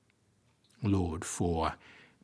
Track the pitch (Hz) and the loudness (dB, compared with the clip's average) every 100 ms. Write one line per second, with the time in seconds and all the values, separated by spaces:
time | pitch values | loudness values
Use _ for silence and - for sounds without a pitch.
0 | _ _ _ _ _ _ _ - 104 98 | _ _ _ _ _ _ _ -4 0 2
1 | 87 80 - - 90 82 78 - - - | 0 -4 -6 -2 0 2 0 -4 -12 -20
2 | - _ | -20 _